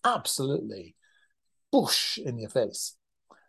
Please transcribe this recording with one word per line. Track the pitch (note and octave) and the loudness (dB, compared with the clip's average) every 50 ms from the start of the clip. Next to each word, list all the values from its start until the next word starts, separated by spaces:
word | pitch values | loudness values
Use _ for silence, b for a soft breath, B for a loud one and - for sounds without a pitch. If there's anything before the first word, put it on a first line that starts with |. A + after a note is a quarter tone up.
| - | 0
absolutely | B3 A#3+ E3+ - - - - C3+ C3 C#3+ - - G#2+ G2+ F#2+ F2 - - _ _ _ _ _ _ _ _ _ _ _ _ _ _ _ | 0 0 2 -2 -2 -2 -2 0 0 0 -2 -2 -6 -10 -10 -12 -16 -20 _ _ _ _ _ _ _ _ _ _ _ _ _ _ _
bush | - - - - - - - - - - | 4 4 6 6 2 2 2 0 -4 -4
in | - C#3 A#2+ A#2 | -4 -6 -4 -4
your | A2 G#2+ | -8 -2
face. | - C3 A2+ G2 - - - - - _ _ _ _ _ _ b b b b | 0 0 0 2 -2 -6 -8 -8 -10 _ _ _ _ _ _ b b b b